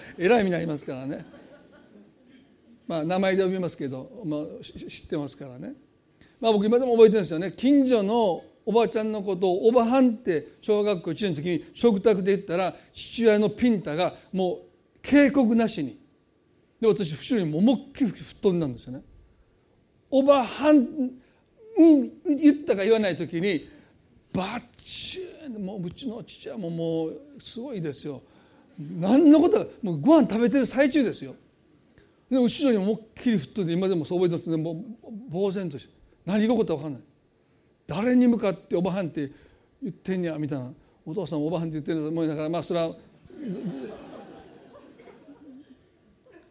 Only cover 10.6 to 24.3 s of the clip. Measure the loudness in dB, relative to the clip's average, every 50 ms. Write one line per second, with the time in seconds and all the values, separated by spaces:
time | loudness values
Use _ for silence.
10.6 | -4 -2 -2 0 0 -2 -2 -4 -4 -8 -6 -4 -4 -4 -4 -4 -4 -4 -4 -4
11.6 | -6 -10 -6 0 2 2 2 4 2 2 2 2 0 0 -2 -2 -2 -4 -4 -4
12.6 | -4 -4 -6 -10 -16 _ _ -16 -14 -10 -6 2 4 4 4 4 2 0 0 0
13.6 | 2 2 2 2 -2 -4 -4 -2 -2 -4 -4 -8 -14 _ -4 -2 -2 -2 -2 -6
14.6 | -10 -18 _ _ _ _ _ _ -4 2 4 6 6 6 4 2 2 4 2 2
15.6 | 2 0 -2 -4 -6 -8 -8 -14 _ _ _ _ _ _ _ _ _ _ _ _
16.6 | _ _ _ _ 0 2 2 2 -2 -4 -6 -8 -4 -2 -2 0 0 0 0 2
17.6 | 4 4 2 2 -2 -10 -4 -2 -2 -2 -2 -6 -14 -20 -14 -2 0 0 0 0
18.6 | -2 -4 -6 -10 -12 -14 -14 -14 -16 -18 -20 -20 -20 _ _ _ _ _ _ _
19.6 | _ _ _ _ _ _ _ _ _ _ 0 4 6 6 4 4 2 0 -4 0
20.6 | 4 6 6 6 6 2 -2 -6 -6 -6 -6 -12 _ _ _ _ _ _ _ _
21.6 | -20 -4 4 6 8 8 8 6 4 0 -6 -8 -4 -4 -2 4 4 4 4 4
22.6 | 0 -2 0 0 2 2 2 2 2 0 -2 -4 -6 -6 -4 -2 -2 0 -2 -2
23.6 | -4 -8 -16 -20 _ _ _ _ _ _ _ _ _ _